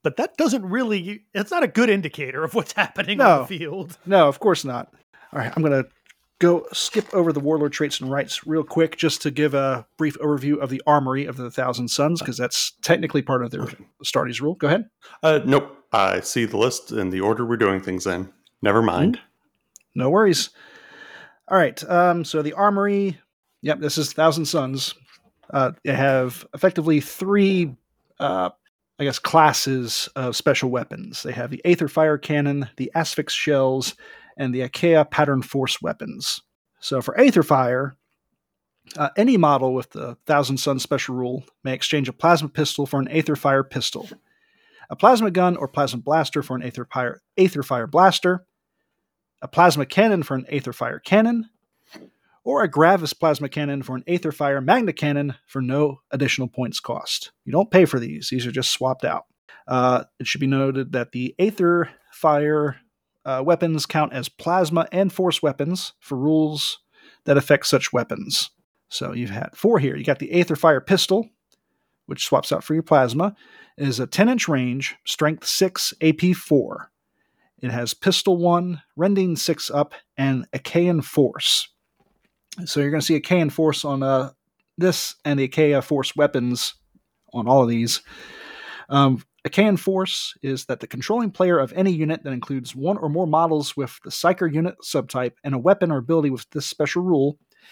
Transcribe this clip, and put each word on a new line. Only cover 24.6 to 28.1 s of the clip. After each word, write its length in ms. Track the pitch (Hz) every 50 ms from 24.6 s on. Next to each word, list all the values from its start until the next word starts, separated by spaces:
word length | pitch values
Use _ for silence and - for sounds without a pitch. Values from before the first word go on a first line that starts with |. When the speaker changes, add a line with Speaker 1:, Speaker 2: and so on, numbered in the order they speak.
| 135 131 135 135 - - - _ _ _ _ _ _ _ _ _ _ _
Speaker 2:
Uh, 200 | - 139 131 127 - _ _
they 80 | 143
have 540 | 135 117 135 139 135 131 127 123 123 - - - -
effectively 460 | 135 - 190 185 175 151 165 156 147
three, 720 | 135 - - - 190 190 202 208 196 196 190 180 175 147 127 _ _ _ _ _ _ _